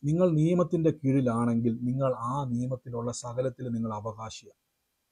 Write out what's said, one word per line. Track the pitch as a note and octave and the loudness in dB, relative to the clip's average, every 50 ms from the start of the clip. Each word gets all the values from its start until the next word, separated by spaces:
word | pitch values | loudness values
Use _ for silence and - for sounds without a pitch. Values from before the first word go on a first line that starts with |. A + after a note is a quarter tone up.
| - | -2
നിങ്ങൾ | C#3+ D#3 E3+ F#3 F3+ | 0 2 4 4 4
നിയമത്തിന്റെ | D#3+ D3+ D#3 E3 F3+ F3 F3 E3+ F3+ E3 D#3+ D#3+ | 4 4 4 4 4 4 2 2 2 2 2 2
കീഴിലാണെങ്കിൽ | D3+ - - C3+ C3+ C#3 B2+ A#2+ A2+ A#2 A#2+ A#2+ A#2 A#2 A#2 A#2 A2+ A#2+ | 2 2 2 2 4 4 4 2 2 2 2 2 2 2 2 2 0 0
നിങ്ങൾ | B2 B2 B2+ C3+ C3+ C3 B2 | -2 -2 0 0 0 0 0
ആ | A#2 A#2+ B2 C3 C#3+ C#3 B2 | -2 -4 -4 -4 -4 -4 -2
നിയമത്തിലുള്ള | A#2+ A#2 B2 B2+ C3 B2 - B2 A#2+ A#2 A#2 B2 | -2 -2 -2 -2 -4 -6 -8 -8 -8 -6 -6 -6
സകലത്തിൽ | A#2+ - - B2 A#2 B2 B2+ C3 C3 - C3 B2 | -6 -8 -8 -8 -4 -4 -4 -4 -4 -6 -6 -6
നിങ്ങൾ | A#2 A2+ A2+ A2+ G#2+ | -4 -2 -2 -4 -4
അവകാശിയാണ്. | G#2+ G#2 A2+ G#2+ G#2+ A2 A2 - - - G2+ - _ _ _ _ _ _ _ _ _ _ _ | -6 -8 -8 -10 -10 -12 -14 -14 -16 -20 -20 -20 _ _ _ _ _ _ _ _ _ _ _